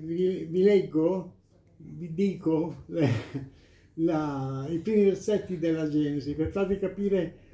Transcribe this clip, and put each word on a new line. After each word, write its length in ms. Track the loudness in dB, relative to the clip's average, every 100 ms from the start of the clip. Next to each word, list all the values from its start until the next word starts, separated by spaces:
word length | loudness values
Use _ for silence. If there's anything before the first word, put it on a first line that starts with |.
vi, 420 | -4 0 0 -2
vi 180 | -2 4
leggo, 760 | 6 6 4 2 2 0 -6 -16 _ _ _ -20
vi 360 | -16 -12 -8
dico 720 | 0 0 0 0 0 -2 -6 -6
le, 220 | 2 2 2 -4 -10 -10 -18 -20 -20 _
la, 720 | -2 0 0 -2 -4 -6 -6 -4
i 100 | -4
primi 240 | 2 4
versetti 540 | 4 4 0 -2 -2 -2
della 300 | 0 0 0
Genesi 460 | 0 0 -2 -4
per 160 | -4 -2
farvi 280 | 0 0 0
capire 580 | -2 -2 0 0 0 -6 -20